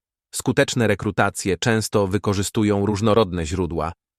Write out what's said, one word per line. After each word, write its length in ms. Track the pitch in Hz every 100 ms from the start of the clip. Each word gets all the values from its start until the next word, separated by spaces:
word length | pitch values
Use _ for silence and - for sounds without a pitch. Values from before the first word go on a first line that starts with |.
| _ _ _
Skuteczne 540 | - - 127 139 127 107
rekrutacje 680 | 101 107 107 101 - 98 87
często 500 | 123 110 - 110 98
wykorzystują 760 | 98 104 98 98 113 104 101 101
różnorodne 600 | 98 110 107 98 87 78
źródła, 480 | 92 85 80 78 - _